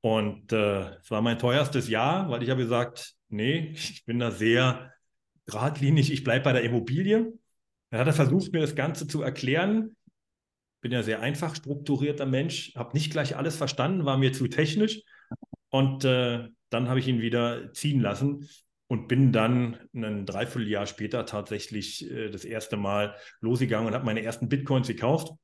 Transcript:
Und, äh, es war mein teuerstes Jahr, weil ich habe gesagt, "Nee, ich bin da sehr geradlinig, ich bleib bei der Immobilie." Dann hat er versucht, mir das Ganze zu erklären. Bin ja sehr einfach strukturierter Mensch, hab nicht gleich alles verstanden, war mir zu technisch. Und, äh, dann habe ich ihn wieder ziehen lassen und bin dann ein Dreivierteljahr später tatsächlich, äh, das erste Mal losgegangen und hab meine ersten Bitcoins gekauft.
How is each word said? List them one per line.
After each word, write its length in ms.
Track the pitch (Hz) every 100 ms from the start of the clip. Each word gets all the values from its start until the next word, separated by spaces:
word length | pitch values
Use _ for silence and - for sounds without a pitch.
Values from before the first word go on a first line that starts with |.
Und, 500 | 113 110 104 104 -
äh, 440 | 113 104 98 90 -
es 120 | -
war 120 | 110
mein 180 | 117 117
teuerstes 480 | 120 135 143 139 98
Jahr, 420 | 110 131 180 185
weil 140 | 117
ich 60 | 117
habe 140 | 131
gesagt, 500 | 117 120 120 - - _ _
"Nee, 420 | 107 117 160 156
ich 300 | 156 - - -
bin 140 | 120
da 120 | 117
sehr 600 | 98 110 120 127 123 - _ _ _ _ _ -
geradlinig, 680 | 107 131 143 135 151 143
ich 120 | 143
bleib 200 | - 123
bei 100 | 135
der 100 | 127
Immobilie." 720 | 117 117 113 143 190 220 226 - _ _ _ _ _
Dann 100 | 113
hat 80 | 139
er 60 |
versucht, 380 | 156 131 175 -
mir 100 | -
das 140 | - -
Ganze 320 | 143 - 147
zu 140 | 151
erklären. 760 | 127 - 127 147 190 220 220 - _ _ _ _ _ _ _ _
Bin 100 | 117
ja 120 | 123
sehr 180 | 107 110
einfach 340 | 120 147 165 -
strukturierter 720 | 131 143 143 135 147 143 135
Mensch, 480 | 131 160 - - -
hab 180 | 120
nicht 180 | 165 151
gleich 260 | 156 135 -
alles 180 | 156 156
verstanden, 480 | 139 - 135 190
war 140 | 139 135
mir 160 | 131
zu 140 | 131 123
technisch. 540 | - 156 208 214 - _ - _ - - - _
Und, 340 | 135 135 135
äh, 460 | 135 127 123 120 117 _ _
dann 200 | 117 123
habe 100 | 131
ich 80 | 131
ihn 140 | 120
wieder 500 | 117 120 120 117 -
ziehen 280 | - 151 139
lassen 480 | 107 101 139 143 143 - _ _ _
und 200 | 117 -
bin 240 | 127 135
dann 460 | 110 113 123 120 117 -
ein 320 | 123 110 104 98
Dreivierteljahr 640 | 95 120 127 104 104 101
später 380 | - 107 123 -
tatsächlich, 840 | 104 101 104 - 107 98 - -
äh, 180 | - 110
das 140 | 98
erste 340 | - 110 - 107
Mal 380 | 101 104 104 - - _
losgegangen 480 | 113 120 131 110 113
und 60 |
hab 100 | 120
meine 200 | 127 110
ersten 260 | 110 117 127
Bitcoins 380 | 139 139 131 117
gekauft. 460 | 107 113 156 156 -